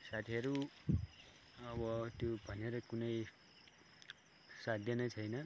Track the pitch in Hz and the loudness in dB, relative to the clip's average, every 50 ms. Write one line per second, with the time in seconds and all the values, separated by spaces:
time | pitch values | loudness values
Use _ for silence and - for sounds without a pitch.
0 | - - - 110 107 - 113 117 117 135 139 139 139 - - - - - - - | -8 -4 -4 -2 -2 0 0 2 2 4 2 2 2 0 -6 -8 2 4 4 4
1 | - - - - - - - - - - - - 120 120 117 117 117 113 113 113 | 4 -2 -8 -16 -18 -18 -20 -20 -20 -20 -14 -10 -6 -4 -2 0 0 2 2 0
2 | 113 117 117 - 120 117 117 107 - - 101 101 107 120 117 120 - - - 117 | 0 -2 -2 0 0 0 0 0 -2 -4 -4 -2 -2 0 -2 -2 -2 -2 0 0
3 | 117 117 117 113 110 107 - - - - - - - - - - - - - - | 2 2 2 2 0 -2 -6 -16 -20 -20 -20 -20 -20 -20 -20 -20 -20 -20 -20 -20
4 | - - - - - - - - - - - - - - 113 107 101 113 120 120 | -16 -16 -16 -16 -16 -20 -20 -20 -20 -18 -14 -4 2 2 2 2 4 2 2 4
5 | 123 120 - 113 107 107 110 131 151 | 2 2 0 -2 -2 0 0 -2 -4